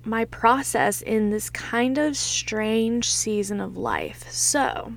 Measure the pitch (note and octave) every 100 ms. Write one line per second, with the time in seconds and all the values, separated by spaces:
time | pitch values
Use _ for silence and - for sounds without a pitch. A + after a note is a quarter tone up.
0 | G#3+ A3+ A3+ - A3+ C4+ C4+ A#3 A3 -
1 | - A3 G#3 G#3+ - - - A#3 B3+ C4+
2 | D4+ C#4 - - - G#3+ G#3+ A3 A3+ A#3+
3 | A#3 - A3 G#3 G3 G3+ F#3+ F#3 A2+ E2
4 | D#2 - - - - D4 - - -